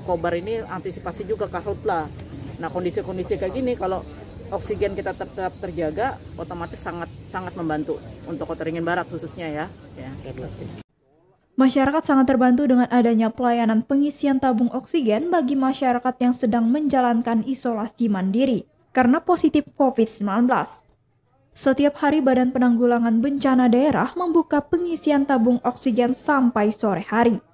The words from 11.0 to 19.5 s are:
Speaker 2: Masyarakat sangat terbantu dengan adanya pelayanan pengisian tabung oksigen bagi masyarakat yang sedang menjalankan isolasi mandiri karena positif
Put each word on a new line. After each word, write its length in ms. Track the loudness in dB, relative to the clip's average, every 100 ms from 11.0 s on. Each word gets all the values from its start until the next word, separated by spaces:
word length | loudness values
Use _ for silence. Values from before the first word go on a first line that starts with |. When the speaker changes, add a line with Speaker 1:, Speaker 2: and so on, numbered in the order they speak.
| _ _ _ _ _
Speaker 2:
Masyarakat 480 | 2 2 4 2 0
sangat 240 | 2 4 4
terbantu 400 | 4 4 4 4
dengan 240 | 4 4
adanya 400 | 4 4 4 2
pelayanan 560 | 0 0 2 2 0 2
pengisian 560 | 0 0 0 0 2
tabung 240 | 2 2 0
oksigen 560 | -2 -2 0 2 0 2
bagi 240 | 0 2
masyarakat 600 | 0 0 0 0 0 -2 0
yang 160 | 0
sedang 320 | 2 2 2 2
menjalankan 800 | 2 2 2 2 2 2 0 0
isolasi 640 | -4 -4 -4 -6 -2 0
mandiri 560 | 0 0 2 2 0 -4 _ _
karena 320 | 2 4 4
positif 480 | 2 2 4